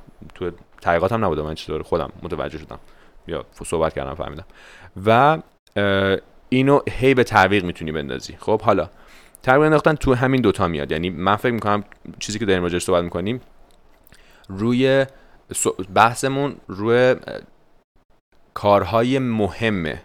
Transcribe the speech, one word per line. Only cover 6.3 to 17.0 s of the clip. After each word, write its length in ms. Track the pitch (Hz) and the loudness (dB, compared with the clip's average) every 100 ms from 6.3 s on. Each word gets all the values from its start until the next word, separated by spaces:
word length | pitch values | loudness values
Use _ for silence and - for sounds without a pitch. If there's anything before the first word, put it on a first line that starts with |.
| - - | -20 -2
اینو 300 | 127 135 143 - | 0 4 2 2
هی 240 | - 131 | 0 2
به 100 | 127 | 2
تعویق 400 | 117 110 95 101 | 4 4 4 4
می‌تونی 280 | 90 82 80 | 0 -6 -6
بندازی. 440 | 78 69 65 - - | -6 -6 -8 -12 -12
خب 220 | - 107 | -2 0
حالا 280 | 113 101 73 - - - - _ | 2 0 0 -8 -20 -20 -20 _
تعویق 220 | - 135 156 | 2 4 6
انداختن 300 | 151 160 151 | 4 2 0
تو 180 | 139 | 0
همین 280 | 123 131 131 | 0 2 2
دوتا 260 | 110 92 92 | 2 2 0
میاد. 240 | 78 71 | -2 -4
یعنی 180 | 78 87 | -4 -4
من 260 | 78 95 107 | -2 -2 0
فکر 180 | 127 | 0
می‌کنم 300 | 117 104 104 - - - - | -2 -2 -4 -4 -18 -20 -14
چیزی 200 | - 104 | -10 -6
که 60 | 107 | 0
داریم 180 | 92 | 2
راجعش 200 | 87 87 | 2 -2
صحبت 200 | 90 87 | 0 0
می‌کنیم 380 | 87 87 95 123 - - _ _ _ _ _ - - _ - | 0 -4 -4 -6 -10 -20 _ _ _ _ _ -20 -20 _ -14
روی 580 | 95 113 123 131 135 135 - _ _ - - | -6 -2 2 2 2 0 -4 _ _ -14 -4
س-، 120 | - - 95 | -4 -4 -2
بحثمون 640 | 95 113 120 135 135 143 - - | 4 4 4 -4 -2 -4 -6 -14
روی، 300 | 92 107 | -6 0
اه، 200 | 120 | 4